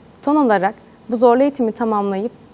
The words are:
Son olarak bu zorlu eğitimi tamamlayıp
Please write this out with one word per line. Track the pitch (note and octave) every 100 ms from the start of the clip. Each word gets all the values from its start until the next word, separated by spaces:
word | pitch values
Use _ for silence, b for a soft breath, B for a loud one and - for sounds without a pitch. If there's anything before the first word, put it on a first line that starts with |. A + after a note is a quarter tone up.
| - -
Son | C#4 D4+
olarak | B3+ G3+ F#3+ - B B -
bu | A3+
zorlu | A#3+ A#3+
eğitimi | C#4+ C#4 A3+
tamamlayıp | G#3+ A3+ G#3 G3+ F#3+ A#3 - -